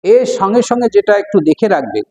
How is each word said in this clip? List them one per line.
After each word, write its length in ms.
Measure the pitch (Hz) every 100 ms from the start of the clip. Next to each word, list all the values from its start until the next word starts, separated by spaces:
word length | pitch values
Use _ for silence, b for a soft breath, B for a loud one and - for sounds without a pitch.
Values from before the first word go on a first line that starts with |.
এর 220 | 180 240 254 -
সঙ্গে 240 | 190 233 233
সঙ্গে 180 | 240 240 202
যেটা 180 | 202 202
একটু 140 | 202 196 156
দেখে 180 | 156 214 170
রাখবে 260 | 120 107 -